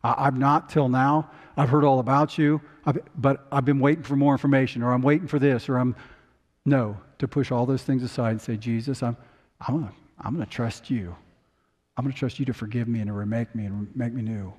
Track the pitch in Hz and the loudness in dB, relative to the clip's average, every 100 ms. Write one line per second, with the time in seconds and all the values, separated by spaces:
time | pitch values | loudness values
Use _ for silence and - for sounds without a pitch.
0 | 117 127 139 131 139 151 - 156 131 127 | 0 2 0 2 2 2 2 0 2 4
1 | 131 156 151 - - - 139 147 143 131 | 4 2 -2 -14 -10 -2 2 4 6 4
2 | 123 139 151 - 147 151 - - - 131 | 4 2 2 2 2 2 -4 -6 -4 -4
3 | - - 135 139 - 139 131 139 139 165 | -6 -2 0 0 -2 0 2 2 2 2
4 | 131 139 143 139 143 139 131 120 120 127 | 0 2 4 4 4 2 2 -2 0 2
5 | 131 151 175 147 139 123 - 127 127 117 | 2 2 0 2 2 2 -2 0 0 -2
6 | - - _ _ _ _ - 139 107 101 | -12 -20 _ _ _ _ 0 2 0 -6
7 | - _ 131 147 131 123 123 135 - 131 | -16 _ -4 -2 -2 0 0 -2 0 -2
8 | 123 - 117 110 - 110 117 113 123 131 | -2 -2 -2 -2 -4 -6 -2 -4 -4 -4
9 | 123 117 - _ _ _ - 151 110 - | -4 -6 -14 _ _ _ -4 -4 -4 -12
10 | _ _ - 160 104 - 117 - - 127 | _ _ -6 -6 -6 -4 -6 -6 -6 -6
11 | 87 85 _ _ _ _ _ _ _ - | -4 -12 _ _ _ _ _ _ _ -6
12 | 135 131 131 - 131 117 110 120 113 117 | -6 -4 -6 -4 -4 -4 -4 -4 -2 -2
13 | 104 101 104 117 117 113 104 101 104 131 | -2 -4 -2 -2 -4 -6 -6 -6 -8 -6
14 | 120 123 110 110 95 | -6 -4 -6 -6 -10